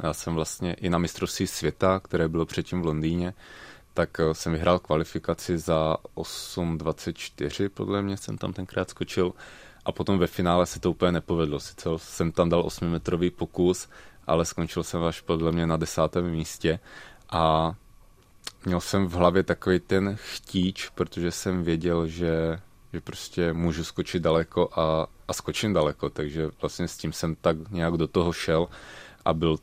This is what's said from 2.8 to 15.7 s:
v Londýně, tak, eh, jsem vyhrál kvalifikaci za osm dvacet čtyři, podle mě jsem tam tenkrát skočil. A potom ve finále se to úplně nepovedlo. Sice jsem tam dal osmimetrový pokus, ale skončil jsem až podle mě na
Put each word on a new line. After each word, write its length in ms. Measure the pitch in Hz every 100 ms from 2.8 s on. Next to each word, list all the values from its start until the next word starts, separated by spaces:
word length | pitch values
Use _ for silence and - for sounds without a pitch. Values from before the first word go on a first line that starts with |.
v 40 | 82
Londýně, 480 | 76 80 87 87 - - - - - -
tak, 260 | - 82 -
eh, 140 | 80
jsem 200 | 80 -
vyhrál 260 | 80 87 90
kvalifikaci 800 | - 78 80 82 - 85 - 85
za 400 | 82 80 78 80 -
osm 640 | - 85 - - - 85 80
dvacet 400 | 78 78 - 80
čtyři, 520 | - - 71 - 98
podle 320 | - 101 101
mě 160 | 101 98
jsem 200 | - 104
tam 160 | 92
tenkrát 360 | 92 92 - 92
skočil. 440 | - 90 - 90 - - - - - -
A 60 |
potom 280 | - 87 98
ve 80 | 87
finále 380 | - 87 90 87
se 140 | -
to 120 | 90
úplně 200 | 80 90
nepovedlo. 480 | 85 - 85 78 71
Sice 300 | - - 85 82
jsem 340 | - - 82
tam 180 | 82 85
dal 120 | 85
osmimetrový 680 | 82 - 87 85 - 87 90
pokus, 600 | - 82 - 90 92 - - - - -
ale 180 | 82 85
skončil 380 | - 82 87
jsem 200 | 82 87
až 180 | 85 -
podle 300 | - 82 82
mě 160 | 85
na 100 | 82